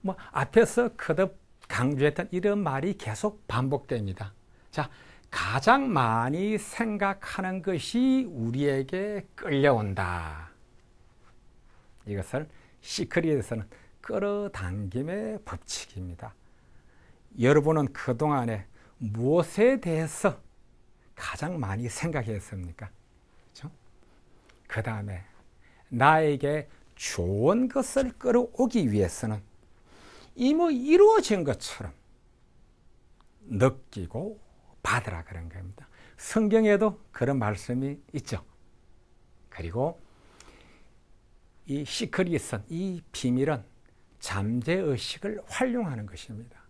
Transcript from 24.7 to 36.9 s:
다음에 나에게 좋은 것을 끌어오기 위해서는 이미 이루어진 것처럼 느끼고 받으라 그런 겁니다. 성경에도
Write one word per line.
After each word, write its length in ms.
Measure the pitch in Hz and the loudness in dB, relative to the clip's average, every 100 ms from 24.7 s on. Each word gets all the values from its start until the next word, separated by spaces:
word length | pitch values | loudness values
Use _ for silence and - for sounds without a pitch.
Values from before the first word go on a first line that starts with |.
| - | -6
다음에 420 | 110 107 104 90 - - - _ - - _ | -4 -6 -6 -10 -14 -20 -20 _ -20 -20 _
나에게 800 | 120 139 156 156 143 143 151 143 - - - | 6 6 8 4 2 0 -2 -4 -18 -20 -10
좋은 720 | - - 87 101 131 226 254 | -8 -4 -2 2 4 4 2
것을 440 | 269 - 269 254 | 0 0 0 -2
끌어오기 760 | - 247 240 247 - 247 233 135 | -2 2 4 2 0 2 4 2
위해서는 500 | 104 90 - 113 107 - - - - - - - - - - | 4 2 0 -4 -4 -8 -20 -20 -20 -20 -20 -20 -20 -20 0
이미 400 | 262 311 339 262 | 2 4 2 0
이루어진 680 | 269 349 415 440 - 202 | 6 10 10 8 4 0
것처럼 500 | 143 110 - - 87 - _ - _ _ _ - - _ - - _ - - _ | 0 -4 -6 -10 -12 -14 _ -20 _ _ _ -20 -20 _ -20 -20 _ -20 -20 _
느끼고 960 | - 101 131 - - 107 87 120 196 208 - - - - | -8 2 2 2 -14 -10 -8 -8 -8 -12 -20 -20 -20 -8
받으라 420 | - 113 - 85 | -2 0 -2 -10
그런 260 | 80 82 82 | -10 -12 -12
겁니다. 380 | 87 92 - - - - - | -12 -14 -16 -20 -20 -20 -16
성경에도 840 | - 220 214 226 220 202 220 | -2 2 4 6 6 6 4